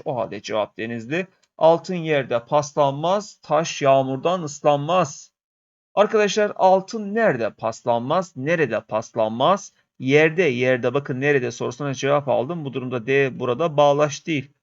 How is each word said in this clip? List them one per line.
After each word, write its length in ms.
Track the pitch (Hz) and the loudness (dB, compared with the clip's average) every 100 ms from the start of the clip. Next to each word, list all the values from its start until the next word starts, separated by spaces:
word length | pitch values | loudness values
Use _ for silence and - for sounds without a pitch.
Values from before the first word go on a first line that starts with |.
| - | -6
O 100 | 120 | -6
halde 260 | 92 101 | -6 -8
cevap 360 | - 110 101 - | -6 -4 -4 -6
Denizli. 500 | 113 117 113 160 185 _ _ - | -8 -8 -6 -6 -8 _ _ 2
Altın 380 | 160 165 165 180 | 4 4 0 -6
yerde 440 | 160 147 123 120 | -2 -2 0 -4
paslanmaz, 1000 | - 151 143 - 143 139 165 202 202 - | 0 0 0 0 0 0 0 -2 -4 -14
taş 400 | - 151 160 - | -2 -2 0 0
yağmurdan 640 | 139 135 131 135 151 185 | 4 4 2 0 -2 -2
ıslanmaz. 880 | 156 143 151 147 147 185 165 - - _ _ _ _ _ _ - | -4 -2 0 2 2 0 0 -4 -20 _ _ _ _ _ _ 0
Arkadaşlar, 560 | 208 220 208 214 208 - | 2 2 2 2 -2 2
altın 600 | 185 190 185 226 202 214 | 4 4 0 -8 -6 0
nerede 340 | 220 131 107 | 2 2 -2
paslanmaz, 840 | - 113 - 127 117 123 165 180 - | -4 -6 -6 -2 -2 0 -2 -2 -6
nerede 440 | 135 170 139 110 | -2 0 0 -2
paslanmaz? 920 | - 107 113 120 110 113 147 190 - _ _ - | -4 -6 -4 -2 -2 2 2 2 -2 _ _ -8
Yerde, 440 | 131 143 160 160 | 2 4 4 4
yerde, 500 | 175 123 127 127 123 | 0 2 2 2 0
bakın 280 | 135 143 127 | -2 -4 -2
nerede 300 | 143 143 123 | 2 2 0
sorusuna 420 | 120 123 123 143 | -6 -8 -6 -6
cevap 340 | 131 139 143 139 | -4 0 0 0
aldım. 380 | 113 123 175 143 | -2 -2 -6 -8
Bu 80 | |
durumda 340 | 131 127 120 110 | -8 -6 -6 0
D 320 | 139 135 120 | 2 2 -2
burada 380 | 127 123 165 147 | -4 -2 -2 4
bağlaç 500 | 147 143 151 139 - | 4 4 0 -2 -6
değil. 240 | 151 131 _ | -6 -6 _